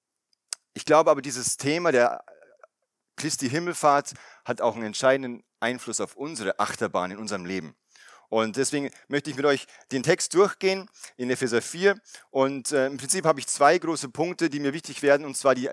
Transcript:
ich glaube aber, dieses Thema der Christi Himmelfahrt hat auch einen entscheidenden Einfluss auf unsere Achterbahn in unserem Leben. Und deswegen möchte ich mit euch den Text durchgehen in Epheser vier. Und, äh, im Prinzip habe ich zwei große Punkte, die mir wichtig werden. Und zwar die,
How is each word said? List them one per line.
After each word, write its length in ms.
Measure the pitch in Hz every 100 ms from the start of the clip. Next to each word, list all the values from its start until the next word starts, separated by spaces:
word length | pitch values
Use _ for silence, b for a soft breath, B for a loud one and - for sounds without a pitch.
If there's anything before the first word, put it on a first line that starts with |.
| _ _ _ _ _ - _
ich 120 | -
glaube 260 | - 151 160
aber, 100 | 143
dieses 360 | 143 123 117 -
Thema 340 | 139 165 175
der 340 | 127 120 - - 76 - _ - _ _ _ _ -
Christi 340 | 151 143 127
Himmelfahrt 640 | 151 175 165 151 143 - 117 B B
hat 160 | - 113
auch 160 | 117 110
einen 80 |
entscheidenden 600 | 107 101 131 135 127 120 _ _
Einfluss 420 | 113 127 - 110
auf 140 | 98
unsere 440 | - 147 139 95 -
Achterbahn 520 | 104 - 104 90 90
in 80 | 101
unserem 260 | 107 98
Leben. 300 | 87 95 78 - _ b b b b
Und 280 | 110 110 110
deswegen 340 | 131 147 139 b -
möchte 220 | 143 151
ich 60 | 131
mit 80 |
euch 220 | 143 135 - b -
den 120 | 131
Text 300 | 131 180 -
durchgehen 540 | 165 202 - 190 190 190 B B -
in 120 | 123
Epheser 320 | 123 127 117
vier. 400 | - 165 196 196 B B B
Und, 420 | 139 135 139 -
äh, 140 | 143 135
im 120 | 139
Prinzip 260 | 135 185
habe 160 | 160 143
ich 60 | -
zwei 300 | - 147 180
große 300 | 165 147 131
Punkte, 380 | 143 170 175 165
die 120 | 143
mir 120 | 143
wichtig 300 | 160 - 139
werden. 240 | 143 143 147
Und 100 | 131
zwar 180 | 139
die, 140 | 127 131